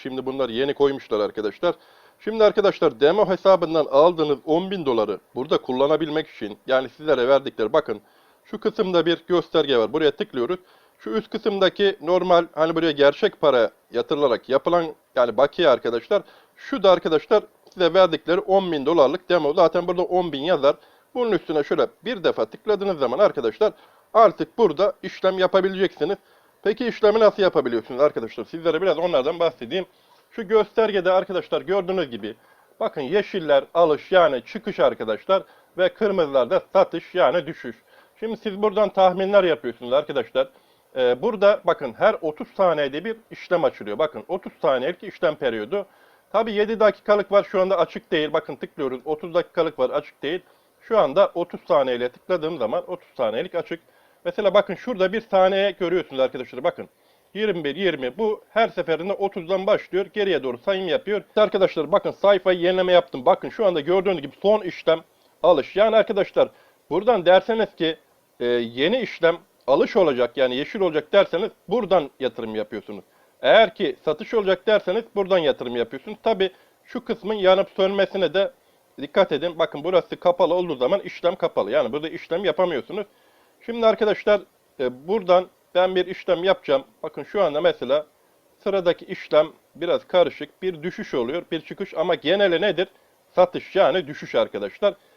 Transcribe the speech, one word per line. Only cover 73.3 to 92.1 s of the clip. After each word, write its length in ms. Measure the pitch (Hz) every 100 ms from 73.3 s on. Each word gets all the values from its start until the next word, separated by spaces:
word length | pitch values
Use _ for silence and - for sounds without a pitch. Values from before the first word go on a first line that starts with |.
| -
Eğer 340 | - 190 214 -
ki 200 | 202 - -
satış 280 | 151 214
olacak 340 | 233 190 185 -
derseniz 360 | 208 185 208 233 202
buradan 220 | 185 185
yatırım 380 | 151 123 123 120
yapıyorsunuz. 420 | 113 135 - 208
Tabi 280 | 226 202 190 - _ _ _
şu 200 | 240 -
kısmın 280 | 226 185
yanıp 360 | 214 185 190 190 -
sönmesine 580 | 190 196 190 196 170
de 180 | 175 190 _ _ _ _ -
dikkat 300 | 139 202 185
edin. 280 | 143 170 160
Bakın 240 | 160 151
burası 360 | 160 180 - 160
kapalı 340 | 180 175 170
olduğu 220 | 180 180 131
zaman 240 | 127 196
işlem 360 | 180 - 175 190
kapalı. 360 | 165 - 101
Yani 200 | 143 120
burada 180 | 143 156
işlem 360 | 165 - 170 190
yapamıyorsunuz. 600 | 151 180 143 - 190 196 _ _ _ _ _ -
Şimdi 200 | 233 226
arkadaşlar, 560 | 214 214 190 - 208 - _ _ -
e, 280 | 127 127 156
buradan 400 | 214 180 180 180 _ _ 175
ben 200 | 185 185
bir 100 | 180
işlem 380 | 190 - 170
yapacağım. 400 | 190 180 - 135 131 -
Bakın 200 | 160 -
şu 200 | 143 208
anda 180 | 175 147
mesela 440 | 175 - 127 147 151 _ _ _ _ _
sıradaki 420 | 208 196 175 165 -
işlem 420 | 180 - 151 156 _ _ 135
biraz 320 | 170 135 -
karışık. 540 | 180 156 - 147 -
Bir 220 | 185 160
düşüş 300 | 170 - -
oluyor, 300 | 143 117 170 -
bir 100 | 160
çıkış 320 | - - 196
ama 220 | 160 175